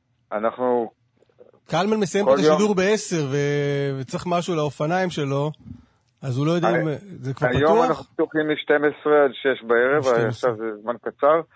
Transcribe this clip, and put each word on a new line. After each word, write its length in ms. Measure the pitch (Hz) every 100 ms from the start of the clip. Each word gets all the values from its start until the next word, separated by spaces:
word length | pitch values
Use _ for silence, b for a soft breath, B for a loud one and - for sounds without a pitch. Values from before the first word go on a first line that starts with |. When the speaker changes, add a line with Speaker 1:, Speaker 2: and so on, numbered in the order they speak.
| _ _ -
Speaker 1:
אנחנו 580 | 104 113 123 127 123 113 - _ _ _ _ _ _ -
Speaker 2:
קלמן 260 | 156 208 220
מסיים 280 | 190 196
Speaker 1:
כל 100 | 165
Speaker 2:
את 40 | 143
Speaker 1:
יום 160 | 151 -
Speaker 2:
השידור 180 | 208
בעשר, 520 | 185 190 214 - 170 139
ו-, 720 | 143 143 143 143 143 139 135
וצריך 240 | 127 175 180
משהו 280 | 175 170 165
לאופניים 540 | 147 - 151 185 185
שלו, 400 | 156 139 139 151 147 B B B B _ _
אז 160 | 135 123
הוא 80 | 151
לא 60 |
יודע 160 | 170 117
Speaker 1:
הי-, 140 | 139
Speaker 2:
אם, 60 | 160 143 - -
זה 140 | 131
כבר 120 | 127 123
Speaker 1:
היום 240 | 131 151 220
Speaker 2:
פתוח? 120 | 202
Speaker 1:
אנחנו 160 | 151
פתוחים 440 | - - 156 156 156
משתים 240 | 151 - 147
עשרה 400 | 147 - 151 147
עד 60 | 139
שש 320 | 113 135 120
בערב, 340 | 117 117 127 147
Speaker 2:
משתים 140 | 131
עשרה. 140 | 117 113
Speaker 1:
עכשיו 280 | 117 127 110
זה 260 | 113 104
זמן 120 | 110 117
קצר. 380 | 117 - 143 160 156